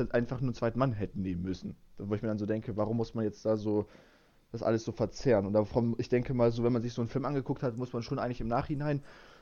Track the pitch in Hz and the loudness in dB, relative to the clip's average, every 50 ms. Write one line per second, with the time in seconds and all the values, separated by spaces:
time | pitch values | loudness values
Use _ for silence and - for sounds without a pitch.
0 | - - - 120 120 - 131 120 135 127 113 - 120 117 110 120 135 127 110 107 | 0 2 2 0 0 0 -2 -2 -2 -2 0 0 -2 0 2 2 2 2 2 0
1 | 98 - - 101 92 92 87 87 90 92 92 - 104 107 - - - - - - | -2 -4 -4 -4 -2 -2 -2 -2 -2 -4 -4 -4 -6 -10 -12 -14 -18 -18 -12 -10
2 | 101 101 104 101 117 110 107 101 104 104 107 110 - 117 95 107 107 107 117 117 | -4 -2 -2 -2 0 -2 -2 -2 0 0 -2 -2 -2 -4 -2 -2 0 0 0 0
3 | 113 - - 117 110 104 - - - 110 110 107 104 107 104 104 101 - - - | -2 -2 -2 -2 0 -2 -2 0 0 2 2 2 2 2 2 0 0 -2 -6 -20
4 | - - - _ _ _ _ _ _ _ - 117 - - 113 113 - 117 - - | -20 -20 -20 _ _ _ _ _ _ _ -8 -2 0 2 2 2 0 -2 -2 0
5 | 113 95 - - - 139 113 98 98 95 104 107 107 - - 123 117 117 113 - | -2 -2 -2 0 2 4 4 4 4 4 4 2 2 2 2 2 2 2 0 -2
6 | 120 - 127 123 123 - 131 120 117 117 117 120 117 117 123 117 117 120 - 123 | 0 2 2 2 2 0 2 4 4 4 4 4 2 2 2 2 0 -2 -2 -2
7 | 117 113 - 139 135 139 147 135 127 - 135 - 147 127 110 120 127 127 - 120 | -2 -2 -2 -2 -2 -2 -2 -2 -2 -2 -2 -2 -2 -4 -2 -4 -6 -6 -6 -6
8 | 113 - 139 131 110 123 123 - 113 113 120 131 139 - 151 139 147 151 147 139 | -4 -4 -2 -2 -2 -2 -2 -2 -2 0 0 0 0 0 -2 -2 0 0 0 -2
9 | - - - - - - - - | -4 -8 -16 -20 -20 -20 -20 -20